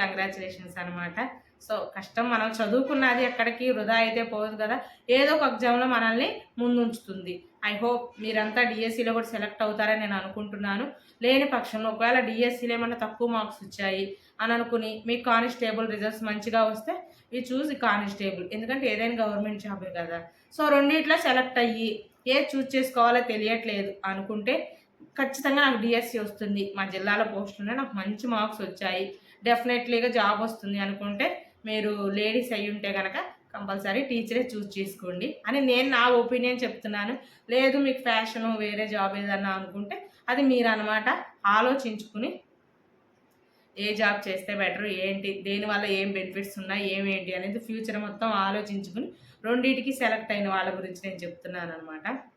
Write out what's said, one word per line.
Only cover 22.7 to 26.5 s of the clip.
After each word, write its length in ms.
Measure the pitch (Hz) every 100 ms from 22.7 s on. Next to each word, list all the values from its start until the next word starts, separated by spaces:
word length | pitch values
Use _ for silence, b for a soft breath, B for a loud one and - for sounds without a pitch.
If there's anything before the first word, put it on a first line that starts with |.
చేసుకోవాలో 500 | 262 254 247 233 240 240
తెలియట్లేదు 640 | 214 214 226 226 202 196 - 190
అనుకుంటే 500 | 196 196 208 208 302 - B B _ - -
ఖచ్చితంగా 460 | 269 269 277 277
నాకు 180 | 277 233
డిఎస్సి 360 | 233 226 240 226
వస్తుంది, 440 | 208 - 208